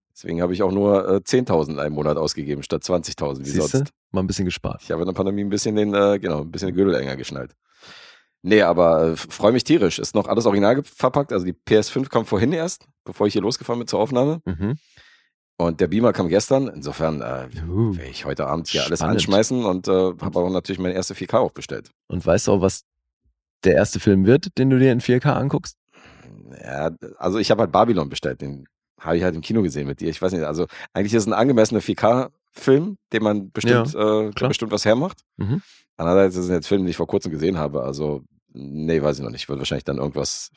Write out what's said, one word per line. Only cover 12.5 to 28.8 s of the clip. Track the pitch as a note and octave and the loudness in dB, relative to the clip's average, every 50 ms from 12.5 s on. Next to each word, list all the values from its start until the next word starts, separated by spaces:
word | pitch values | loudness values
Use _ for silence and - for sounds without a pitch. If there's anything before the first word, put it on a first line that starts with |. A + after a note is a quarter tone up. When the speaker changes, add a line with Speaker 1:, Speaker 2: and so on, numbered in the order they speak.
Speaker 1:
erst, | F#3 E3 D#3+ F3+ - - _ _ _ _ - | 0 -2 -4 -6 -6 -10 _ _ _ _ -16
bevor | - G2 - G#2 | -10 -4 -2 0
ich | G#2 | 0
hier | - G#2+ | 2 0
losgefahren | F#2 G#2+ - - - - A#2+ A#2+ | 0 0 -2 -4 -4 -6 -6 -6
bin | A#2 - | -4 -2
zur | - F#2 | 0 0
Aufnahme. | G#2+ C#3+ C3 B2 C3 D3 D#3+ E3 - | 0 0 0 0 0 0 0 -4 -6
Speaker 2:
Mhm. | - F#2 D#2+ G2 G#2+ C#3+ D#3 _ _ _ - - _ _ _ _ _ _ _ _ _ _ - | -8 -6 -4 -4 -4 -4 -6 _ _ _ -20 -20 _ _ _ _ _ _ _ _ _ _ -2
Speaker 1:
Und | F2 E2+ E2 D#2 | -2 -2 0 0
der | F#2+ D#2+ | 0 0
Beamer | F2 G#2+ A#2+ A#2 | 2 2 2 2
kam | - - F#2+ E2 | 2 0 0 0
gestern. | E2+ G#2 A2+ - C3+ C3+ C#3 A2+ | 0 0 2 2 0 0 0 -2
Insofern, | D#2+ C#2+ C#2+ D2 D2 - D#2+ D#2+ D#2 C#2+ | -8 -10 -10 -10 -6 -4 -4 -4 -4 -4
äh, | A1+ A#1 C2 B1+ B1+ B1+ - D#2+ D#2+ E2 | -6 -8 -8 -8 -10 -12 -12 -12 -8 -4
Speaker 2:
Uh, | F2+ G#2 A#2 A2 G2 | -2 -2 0 -2 -2
Speaker 1:
werde | E2+ C2+ B1+ | -6 -8 -12
ich | - - - | -14 -10 -10
heute | C#2 C#2+ - D2+ | -8 -6 -6 -4
Abend | C2+ D2 E2 D#2+ - | -4 -4 -4 -4 -4
hier | - D2+ B1+ | -4 -4 -2
alles | D2 E2+ D#2+ | -2 -2 -2
Speaker 2:
spannend. | D#2+ D#2 A2+ | 0 0 0
Speaker 1:
anschmeißen | G#2+ F2+ G2+ F#2+ G#2 A2+ - C3 B2 A#2 | 0 2 4 4 4 4 2 0 -2 0
und, | G2+ F2+ F#2 - G2 | 0 -2 -2 0 0
äh, | |
habe | F#2+ F#2 F#2 F#2 F2 D#2+ - F#2+ - F#2 | 2 2 2 0 -2 -4 -6 -4 -2 0
aber | F2 F2+ | 0 0
natürlich | F#2+ F2+ - - G2 F2+ | 0 -2 -4 -4 -4 -4
meine | F#2 F2+ F#2 | -4 -2 -2
erste | F#2 F#2 - G2+ | -2 -4 -6 -6
vier | - F2+ | -8 -4
K | - - A#2 | 0 0 0
auch | A#2+ - | 0 0
bestellt. | - - - - C#2 A1 - _ _ _ _ | -4 -8 -12 -12 -12 -12 -12 _ _ _ _
Speaker 2:
Und | - - F2+ - | -10 -8 -2 0
weißt | - E2+ G2+ - | 2 2 2 2
du | G#2+ | 0
auch, | G2+ G2 | 2 2
was | F2+ F#2+ - - - _ _ _ _ _ _ _ _ _ _ _ _ _ _ _ - | 2 0 0 -2 -6 _ _ _ _ _ _ _ _ _ _ _ _ _ _ _ 2
der | F#2+ E2 | 4 4
erste | C#2+ G#2 - - - | 4 4 2 0 0
Film | - G#2+ G2 F#2+ F#2+ | 2 4 4 6 6
wird, | G2+ B2+ D#3 - F#3 - | 6 4 4 2 -2 -2
den | - C3 C3+ | 0 2 4
du | C3+ B2+ | 4 6
dir | C3 C3+ | 6 6
in | A#2 B2 | 4 2
vier | - - B2 B2+ | 2 2 2 2
K | - D3 C3 | 2 2 0
anguckst? | - B2+ C#3 - - - - - _ _ _ _ _ - - - - - - G1+ G1+ - - C2 - | 0 0 -2 -2 -4 -4 -8 -16 _ _ _ _ _ -20 -20 -20 -20 -20 -20 -20 -20 -20 -20 -20 -16
Speaker 1:
Ja, | - - C2 C#2 D2+ E2 E2 - - - - - | -12 -10 -6 -4 -4 -4 -4 -8 -14 -18 -10 -6
also | - F2+ F#2+ A2 | -4 -2 0 0
ich | G2+ - | 2 2
habe | A2 G2+ | 2 2
halt | A2+ E2+ | 2 2
Babylon | - F#2+ A2+ A#2 A2 F2+ D2+ C#2 | 4 4 4 4 2 0 -2 -4
bestellt. | B1 - - D2 C2 - | -6 -6 -6 -6 -6 -6
Den | C#2+ C#2 C#2 C#2 C2 _ _ _ | -8 -12 -12 -12 -16 _ _ _